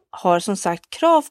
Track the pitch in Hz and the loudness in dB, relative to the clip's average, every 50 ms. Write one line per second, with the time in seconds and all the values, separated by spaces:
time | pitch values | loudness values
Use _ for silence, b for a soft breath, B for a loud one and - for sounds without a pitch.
0 | _ _ - - - 185 175 175 - 214 196 - - 175 170 - _ _ - - | _ _ -18 -4 0 0 2 2 0 -4 -6 -4 -4 -6 -6 -6 _ _ -8 -2
1 | 320 339 330 302 285 - | 2 4 4 2 2 -2